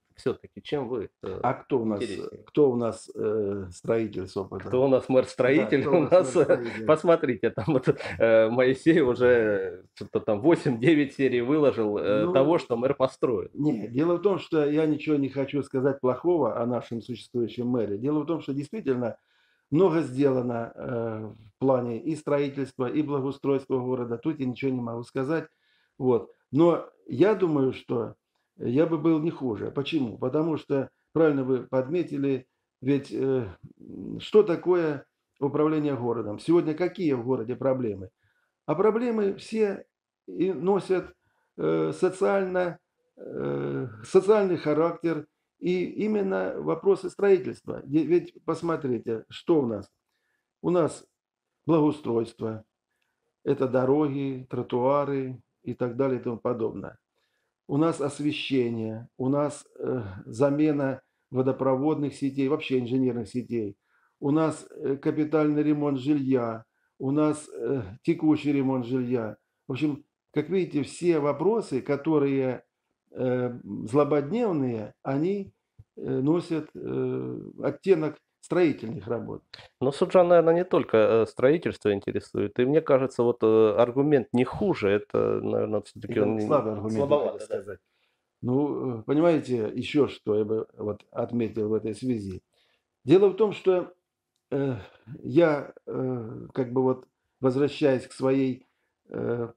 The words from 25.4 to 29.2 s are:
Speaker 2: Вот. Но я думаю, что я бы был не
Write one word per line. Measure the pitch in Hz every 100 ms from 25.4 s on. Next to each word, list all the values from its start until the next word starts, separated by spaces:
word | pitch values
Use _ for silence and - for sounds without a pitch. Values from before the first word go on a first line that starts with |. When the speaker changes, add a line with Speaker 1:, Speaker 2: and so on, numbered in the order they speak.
| - _ _ _ _ -
Speaker 2:
Вот. | 127 117 - _ _
Но | 131 170 156 - _ -
я | 123 190 202
думаю, | 180 147 131
что | - - 123 107 - _ _ _ -
я | 120 127 165
бы | 160
был | 160
не | 156